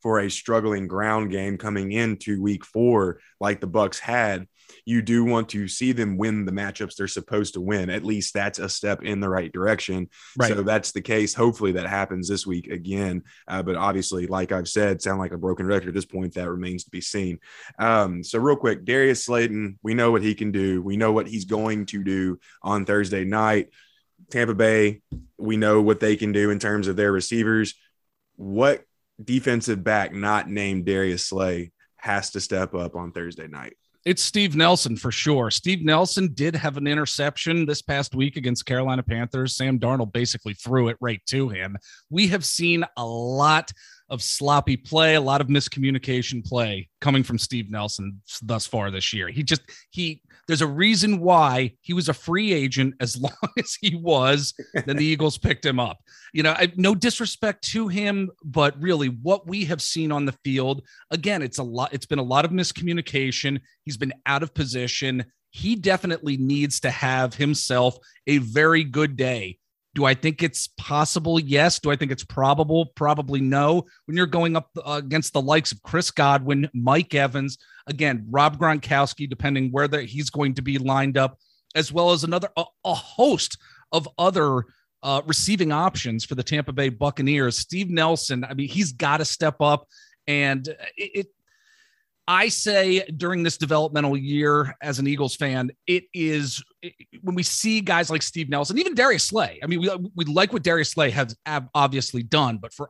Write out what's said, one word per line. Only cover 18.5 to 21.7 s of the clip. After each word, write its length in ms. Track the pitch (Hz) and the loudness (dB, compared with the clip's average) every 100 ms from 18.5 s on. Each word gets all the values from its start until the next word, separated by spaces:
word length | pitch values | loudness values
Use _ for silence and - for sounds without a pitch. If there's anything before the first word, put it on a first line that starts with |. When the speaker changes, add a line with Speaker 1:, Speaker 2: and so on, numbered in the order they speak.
| 139 | 2
Speaker 1:
quick, 280 | 127 101 | 2 0
Darius 400 | 92 127 135 127 | 0 2 4 2
Slayton, 540 | - 120 110 107 104 98 | 0 2 2 0 -6 -6
we 120 | 110 | -2
know 160 | 117 117 | 2 4
what 120 | 113 | 4
he 120 | 107 | 2
can 180 | 104 107 | 0 -2
do. 300 | 98 95 92 | 0 0 0
We 140 | 92 101 | 0 0
know 160 | 110 | 2
what 140 | 110 98 | 2 0
he's 160 | 110 95 | -6 -4
going 400 | 107 110 | -2 0